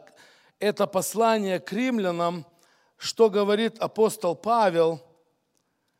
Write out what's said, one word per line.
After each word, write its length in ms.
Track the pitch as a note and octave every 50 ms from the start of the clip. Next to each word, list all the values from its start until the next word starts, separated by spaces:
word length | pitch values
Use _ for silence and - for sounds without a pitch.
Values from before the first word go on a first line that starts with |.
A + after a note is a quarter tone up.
| - - _ - - - _ _ _ _ _ _
это 260 | G3 G#3 - - G3
послание 760 | G3 F#3 F#3+ E3 - - G#3+ A3+ A3+ A3+ G#3+ G3+ F#3+ F#3 E3+
к 120 | - - F#3+
римлянам, 720 | A3 B3+ C4 B3 A3 F#3+ F3+ E3+ E3+ F3 E3+ F3 E3+ D3 - _ _ _ _ _ _ _ _ _
что 320 | - - - - - A3+ G#3+
говорит 500 | F#3 G#3 G3+ G3+ G#3 G#3 A3+ A3 A3+ -
апостол 560 | F#3 D#3 - G#3 A3 G#3 G#3+ - - E3+ E3
Павел. 640 | E3+ - G#3+ A#3 A#3 G#3+ F#3+ E3 E3+ D#3+ E3 E3 D3+ - _ _ _ _ _ _ _ _ _ _ _ _ _ _ _ _ _ _